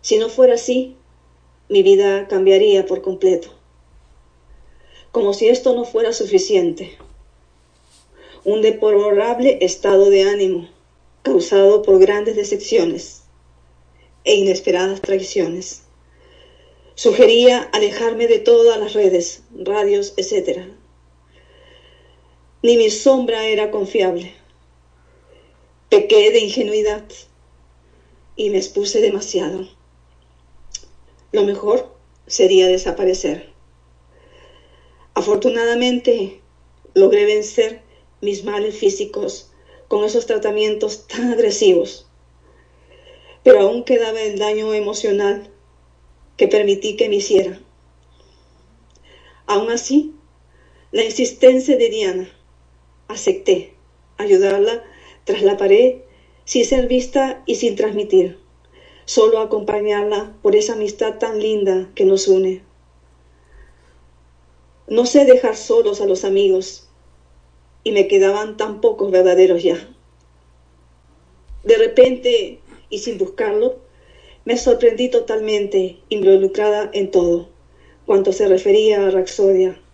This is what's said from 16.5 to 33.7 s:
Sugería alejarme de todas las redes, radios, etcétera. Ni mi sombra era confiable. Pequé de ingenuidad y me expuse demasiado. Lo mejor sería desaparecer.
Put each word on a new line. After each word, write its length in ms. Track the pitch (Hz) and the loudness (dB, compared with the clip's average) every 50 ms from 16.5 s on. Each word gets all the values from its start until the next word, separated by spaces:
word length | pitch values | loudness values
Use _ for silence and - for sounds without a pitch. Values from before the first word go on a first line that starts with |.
| _ _ _ _ _ _ _ _ _ | _ _ _ _ _ _ _ _ _
Sugería 680 | - - 233 202 226 247 214 233 233 247 254 247 247 - - | -2 -2 0 4 6 4 6 6 6 4 4 4 2 -4 -6
alejarme 560 | - 214 214 202 - - 233 233 226 220 233 | -4 -2 -2 -2 -2 -4 -4 -4 -2 -2 0
de 120 | 233 226 202 | 0 0 2
todas 380 | - 233 240 233 233 233 226 | 4 4 4 6 6 4 2
las 140 | 214 208 - | 0 -6 -4
redes, 520 | - 208 208 185 185 175 170 - - - _ _ - | -2 0 0 2 2 0 -4 -6 -12 -18 _ _ -18
radios, 580 | - 180 185 202 214 208 202 202 202 202 202 - | -12 -8 -6 -4 -2 0 0 0 -2 -2 -6 -8
etcétera. 500 | - 185 - 220 190 - 180 170 180 185 190 208 _ _ _ _ _ _ _ _ _ _ _ _ _ _ _ _ _ _ _ _ _ _ _ _ _ _ _ _ _ _ _ _ _ _ _ _ _ - | -8 -6 -4 -4 -4 -4 -4 -8 -8 -10 -18 -20 _ _ _ _ _ _ _ _ _ _ _ _ _ _ _ _ _ _ _ _ _ _ _ _ _ _ _ _ _ _ _ _ _ _ _ _ _ 2
Ni 120 | 233 240 | 2 4
mi 140 | 233 220 214 | 4 2 0
sombra 560 | 214 - - 277 269 254 247 226 226 220 220 | -2 0 2 2 2 2 0 -4 -4 -4 -4
era 240 | 220 214 208 214 208 | -2 -2 -2 -2 -4
confiable. 640 | 214 214 196 196 - 220 190 185 170 175 180 180 - _ _ _ _ _ _ _ _ _ _ _ _ _ _ _ _ _ _ _ _ _ _ _ _ _ _ _ _ _ _ _ | -4 -6 -8 -4 -2 -2 -2 -2 -2 -6 -10 -14 -20 _ _ _ _ _ _ _ _ _ _ _ _ _ _ _ _ _ _ _ _ _ _ _ _ _ _ _ _ _ _ _
Pequé 420 | 214 202 - - 214 214 208 220 | 2 2 4 4 4 4 4 4
de 80 | 233 233 | 2 2
ingenuidad 680 | 214 196 - 262 220 208 214 214 208 214 208 214 - - - - - _ _ _ _ _ _ _ _ _ _ _ _ _ _ _ _ _ _ _ _ _ - | 0 -2 -4 -6 -4 -2 -2 -2 -2 -2 -4 -6 -12 -20 -20 -20 -20 _ _ _ _ _ _ _ _ _ _ _ _ _ _ _ _ _ _ _ _ _ -10
y 140 | - 214 202 | -6 -6 -2
me 80 | 208 | -2
expuse 420 | 185 185 - - 202 208 202 - 214 | -4 -4 -4 -6 -6 -6 -2 0 0
demasiado. 720 | 214 202 196 202 214 - - 180 165 156 185 190 190 - _ _ _ _ _ _ _ _ _ _ _ _ _ _ _ _ _ - - - - - - _ - - _ _ _ _ _ _ | 0 0 0 -4 -8 -6 -6 -6 -6 -6 -8 -10 -14 -16 _ _ _ _ _ _ _ _ _ _ _ _ _ _ _ _ _ -20 -20 -18 -18 -18 -20 _ -20 -20 _ _ _ _ _ _
Lo 120 | - 208 202 | -2 -2 -2
mejor 520 | 202 202 - - 196 233 254 - - - _ _ _ _ _ _ | -2 -4 -4 -2 -2 -2 -2 -2 -8 -20 _ _ _ _ _ _
sería 420 | - - - 190 185 190 185 185 | -10 0 0 2 4 4 4 4
desaparecer. 840 | 185 185 185 - - - - 196 185 185 185 - - 160 175 - - _ _ _ _ | 4 0 0 -2 -6 -6 -2 -2 -2 -2 -2 -4 -8 -8 -8 -14 -20 _ _ _ _